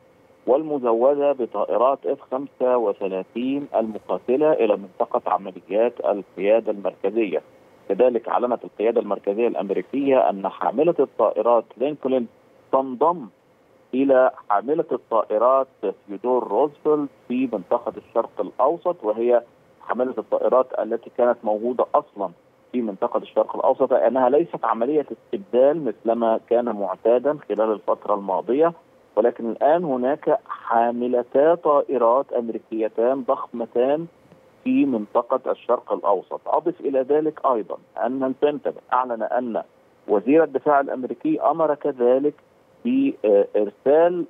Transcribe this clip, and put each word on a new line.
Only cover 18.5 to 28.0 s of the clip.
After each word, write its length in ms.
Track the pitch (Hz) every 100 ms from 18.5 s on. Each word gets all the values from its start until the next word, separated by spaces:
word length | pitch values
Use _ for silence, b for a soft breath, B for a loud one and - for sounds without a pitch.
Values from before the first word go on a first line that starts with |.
| - 131 165 180 175
وهي 380 | 107 107 120 120 - _ _ _
حاملة 340 | - 110 127 113
الطائرات 480 | 101 101 107 123 127 -
التي 320 | 107 117 - -
كانت 180 | 123 117
موجودة 400 | 110 107 117 123 -
أصلًا 360 | 143 147 101 95 87 _ _ _
في 100 | 123
منطقة 360 | 110 95 120 110
الشرق 380 | - - 107 -
الأوسط، 360 | - 131 127
لأنها 360 | 104 113 131 123
ليست 360 | 147 165 156
عملية 420 | 113 113 117 151 139
استبدال 720 | - _ - 196 120 135 165
مثلما 560 | 131 - 113 117 113 113 -
كان 140 | 117
معتاداً 760 | 120 104 95 95 113 120 135 147 -
خلال 240 | 104 110
الفترة 420 | 104 - 110